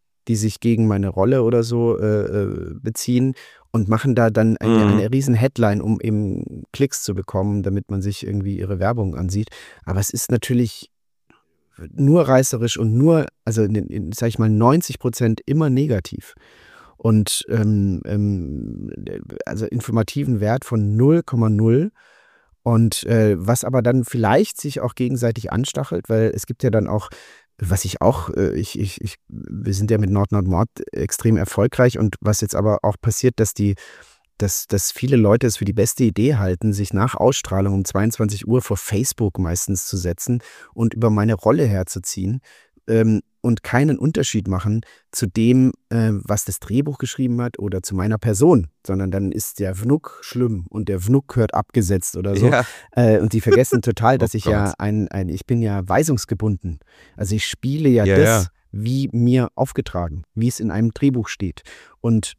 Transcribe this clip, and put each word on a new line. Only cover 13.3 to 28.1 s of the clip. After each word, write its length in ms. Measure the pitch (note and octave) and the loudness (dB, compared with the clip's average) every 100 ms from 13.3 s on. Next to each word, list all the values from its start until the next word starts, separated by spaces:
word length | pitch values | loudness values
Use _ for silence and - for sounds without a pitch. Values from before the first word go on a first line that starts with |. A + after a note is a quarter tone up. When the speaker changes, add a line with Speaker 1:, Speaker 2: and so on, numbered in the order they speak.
| _ | _
Speaker 1:
also 180 | - A2+ | -4 0
in, 120 | G#2 | 0
in, 380 | G#2 - D2 D2+ | 0 -4 -6 -8
sag 160 | - A#2 | -4 -2
ich 100 | A2+ | 0
mal, 100 | A2 | 2
neunzig 500 | G#2+ A#2+ D#3+ - C3 | 4 4 2 0 -4
Prozent 440 | B2+ - A#2+ A2 | -6 0 0 0
immer 240 | - D3 D3+ | -2 0 2
negativ. 640 | B2+ D3 G#2 - - - - _ _ - - - _ | 2 0 -2 -4 -12 -16 -20 _ _ -20 -20 -20 _
Und, 480 | A#2 A2 G2+ - - | 2 4 2 -2 -2
ähm, 500 | A2+ G#2+ G#2 G2+ F2+ - | 0 2 2 2 -2 -2
ähm, 840 | G#2 G#2 G2 D2 C#2+ G#1+ G1+ G#1+ - - G1+ G1+ - | -2 0 -2 -4 -8 -8 -10 -12 -12 -10 -12 -12 -12
also 220 | - G#2 A2 | -8 -6 -6
informativen 760 | B2 - A2+ G#2 C#3+ C#3 A2 | -6 -2 0 0 -2 -2 0
Wert 240 | G#2+ B2+ | 0 -2
von 320 | - A#2 G#2 G#2+ | -2 -2 0 4
null 260 | C3+ E3 | 4 4
Komma 280 | - A#2 A2 | 0 0 2
null. 400 | G#2 A2+ B2+ G3+ - _ _ _ _ _ _ | 4 4 4 0 -6 _ _ _ _ _ _
Und, 420 | A#2+ A2+ A#2 - | 0 4 2 0
äh, 320 | - A2+ G#2+ F#2 | 0 2 4 2
was 240 | F#2+ A#2+ | 0 -2
aber 200 | - B2+ | 0 0
dann 220 | A#2 C3 | 2 2
vielleicht 540 | A#2 B2 G#2+ C3+ G#3+ - | 0 0 2 4 2 -4
sich 220 | D3 C3+ | -8 -6
auch 140 | A#2+ | -6
gegenseitig 580 | - B2 C3 A#2+ A2+ G#2+ | -2 -2 0 -2 -2 -4
anstachelt, 560 | G#2 C#3 C#3 C#3 E2+ - | -4 -4 -4 -4 -4 0
weil 240 | A2+ A2 | 2 2
es 120 | - - | -2 -8
gibt 160 | A#2 | -2
ja 80 | B2 | 0
dann 180 | G#2+ - | 2 0
auch, 220 | G#2 - - - - _ - | -4 -6 -16 -20 -20 _ -8
was 260 | F2 F#2 | -2 -2
ich 160 | F2+ - | -2 0
auch, 300 | F#2+ | 2